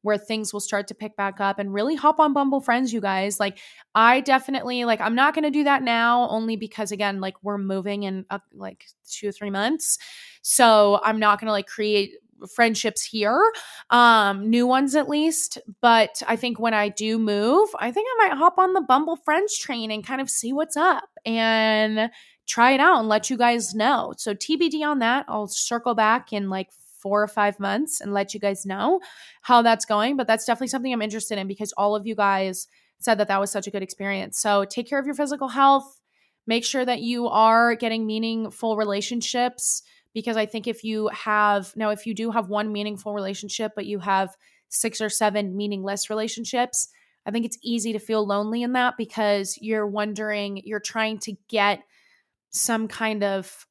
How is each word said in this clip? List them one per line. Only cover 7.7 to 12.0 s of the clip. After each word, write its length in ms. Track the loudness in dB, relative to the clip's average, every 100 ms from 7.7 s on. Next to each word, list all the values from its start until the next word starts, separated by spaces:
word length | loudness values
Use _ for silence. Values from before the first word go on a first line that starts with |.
| -4 -4 -4
in, 240 | -4 -6 -8
uh, 100 | -12 _
like, 340 | -16 -16 -16 -20 _ -16
two 200 | -8 -8
or 40 |
three 180 | -8 -6
months. 460 | -2 -2 -2 -2 -4 -6 -20 -20 -12
So 580 | -2 6 8 8 6 4
I'm 160 | 2 2
not 180 | 2 2
gonna, 120 | 0
like, 160 | -4 -4
create 460 | -4 0 0